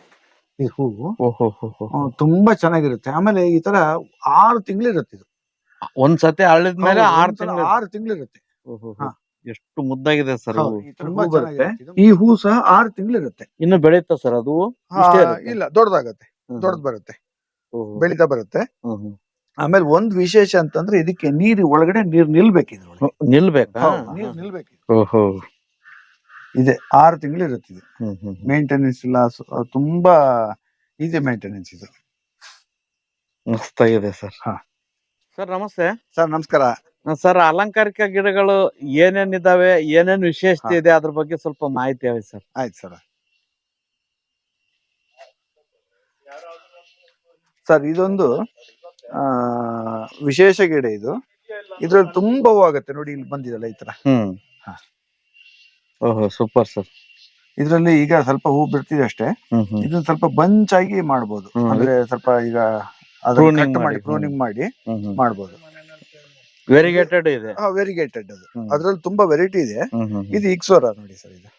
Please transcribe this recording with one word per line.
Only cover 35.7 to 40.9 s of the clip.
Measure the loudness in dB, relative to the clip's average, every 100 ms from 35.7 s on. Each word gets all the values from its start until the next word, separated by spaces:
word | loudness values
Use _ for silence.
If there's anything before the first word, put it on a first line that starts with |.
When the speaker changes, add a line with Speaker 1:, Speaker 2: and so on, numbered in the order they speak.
| -4 -4 -4 _ -4
Speaker 1:
ಸರ್, | -2
ನಮಸ್ಕಾರ. | -2 -2 0 0 -2 _ _ -8
Speaker 2:
ಹಾ, |
ಸರ್, | 0 2 4
ಅಲಂಕಾರಿಕ | 2 2 -2 -2 -2 -2
ಗಿಡಗಳು | -4 0 -2 0 2 2 0 -4
ಏನೇನ್ | -4 2 2 2 -2
ಇದಾವೆ, | 0 2 4 4 2 2 2
ಏನೇನ್ | 2 2
ವಿಶೇಷತೆ | 0 0 0 0 0
Speaker 1:
ಹಾ. | 2
Speaker 2:
ಇದೆ, |
ಅದ್ರ | 4